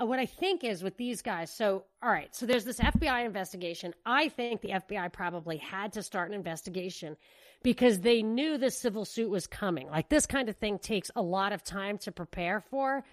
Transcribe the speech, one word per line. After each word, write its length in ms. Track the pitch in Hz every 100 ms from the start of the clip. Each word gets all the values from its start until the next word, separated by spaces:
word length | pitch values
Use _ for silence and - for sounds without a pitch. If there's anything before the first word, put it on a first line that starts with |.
what 180 | 233 254
I 80 | 247
think 380 | - 370 359
is 180 | 240 185
with 140 | 190 -
these 260 | 240 240
guys, 300 | - 180 165
so, 320 | - 214 190 - _
all 80 | 240
right, 240 | 185 147
so 100 | -
there's 200 | 233 247
this 160 | 208 -
F 180 | - 294
B 80 | 311
I 140 | 247
investigation. 760 | 240 202 185 185 175 170 175 165
I 240 | - 254 311
think 320 | - 240 226
the 120 | 196
F 160 | 190 -
B 80 | 202
I 100 | 180
probably 520 | - 175 170 160 160
had 340 | - 190 208
to 100 | 214
start 260 | 190 196 175
an 60 |
investigation 840 | 208 175 160 - 180 185 - 160 151 _ - - -
because 380 | 254 240 247 196
they 220 | 202 240
knew 360 | 220 226 311 302
this 180 | 254 -
civil 280 | 247 208
suit 260 | 202 - 226
was 160 | 190 -
coming. 420 | - 202 165 135
Like, 200 | 151 -
this 180 | 302 -
kind 220 | 277 247
of 80 | 202
thing 240 | 214 202
takes 320 | - 214 -
a 80 | -
lot 300 | 180 185 196
of 100 | 202
time 360 | - 202 196 202
to 120 | -
prepare 540 | - 170 - 175 202 -
for, 340 | 269 269 269 -